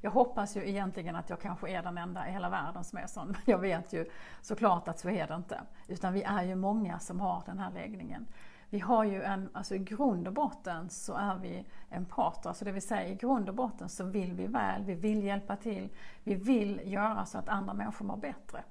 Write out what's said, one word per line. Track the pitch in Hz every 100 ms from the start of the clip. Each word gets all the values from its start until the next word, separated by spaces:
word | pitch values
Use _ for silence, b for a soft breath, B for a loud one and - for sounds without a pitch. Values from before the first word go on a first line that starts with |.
Jag | 202
hoppas | 208 247 233 202 202
ju | 190
egentligen | 196 190 196 170 170
att | 170
jag | 170
kanske | 196 170 -
är | 180
den | 180 175
enda | 175 180 175
i |
hela | 190 180
världen | 185 - 180
som | 170 180
är | -
sån. | - 165
Men | 190 -
jag | 185
vet | 190 170 175
ju | 175 165 B B B
såklart | - 208 214 175 175
att | 160
så | 175
är | 202 156
det | 165
inte. | 175 - - B -
Utan | 180 185
vi | 190
är | - 202
ju | 180 185
många | 190 220 190 175
som | - 180
har | 196 180 185
den | 190
här | 185
läggningen. | 180 170 202 170 - 233 B B B B
Vi | 202
har | 185 233
ju | 214 190
en, | 196 196 196
alltså | 190 180 190
i |
grund | 190 220 277 180 175
och |
botten | 220 294 - 185 165 175
så | - -
är | 180 202 185
vi | 185 175 202 B B
empater. | - - - 170 - 175
Alltså | 180 202
det |
vill | 196 190
säga | 208 180
i | 196
grund | 240 262 190
och | 208
botten | 254 - 180
så | -
vill | 190 196 180
vi | 180 190
väl. | 240 196 196
Vi | 196 175
vill | 214 214
hjälpa | 196 202 202 202
till. | 233 190 196 B B B
Vi | - 196
vill | 202 247 202 196
göra | 196 196 214 208 175
så | 202
att | 196
andra | 202 196
människor | 202 214 107 202
mår | 208
bättre. | 147 - - - -